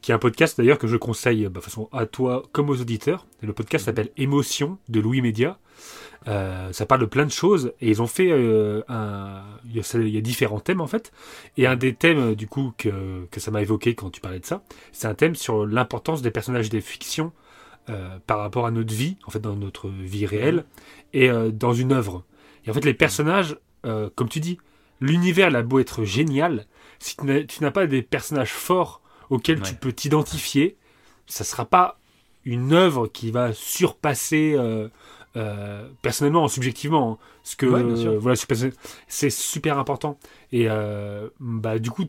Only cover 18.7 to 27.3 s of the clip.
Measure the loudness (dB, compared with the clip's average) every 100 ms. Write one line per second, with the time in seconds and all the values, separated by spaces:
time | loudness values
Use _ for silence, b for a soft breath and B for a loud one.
18.7 | 0 -2 -2 -4 -4 -8 -8 -4 -4 -6
19.7 | -8 -10 -8 -8 -4 -2 0 2 0 -2
20.7 | B B B B 4 4 4 0 0 0
21.7 | 2 2 2 0 -8 -14 b b b -4
22.7 | 0 0 2 2 2 2 2 0 -6 _
23.7 | _ -6 -4 -6 -4 -4 -2 -4 -6 b
24.7 | b b b 0 2 4 4 4 4 2
25.7 | 2 2 -2 -2 0 2 2 0 0 -6
26.7 | b b b -14 -6 0